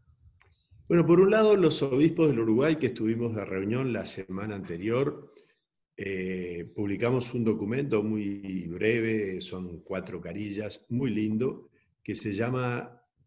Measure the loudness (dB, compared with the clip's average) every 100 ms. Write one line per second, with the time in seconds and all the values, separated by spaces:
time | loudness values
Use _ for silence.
0 | _ _ -20 _ _ _ _ -20 0 2
1 | 6 8 8 6 6 6 4 2 0 4
2 | 4 4 4 4 2 4 4 2 0 0
3 | -2 0 -2 -4 -4 -4 -2 -2 -2 -2
4 | -4 -8 -8 -8 -6 -8 -8 -6 -2 0
5 | 0 -4 -12 -20 _ _ _ _ _ -12
6 | -6 -4 -4 -4 -6 -8 -8 -4 -2 0
7 | 2 0 -2 0 0 0 -2 -2 0 0
8 | 0 -2 -2 -6 -6 -6 -6 -2 0 2
9 | 0 0 -2 -6 -8 -10 -10 -12 -8 -8
10 | -6 -10 -10 -8 -8 -6 -8 -10 -6 -2
11 | 0 0 0 0 -2 -4 -12 _ _ _
12 | -10 -6 -4 -2 -2 -2 -2 -4 -8 -16
13 | _ _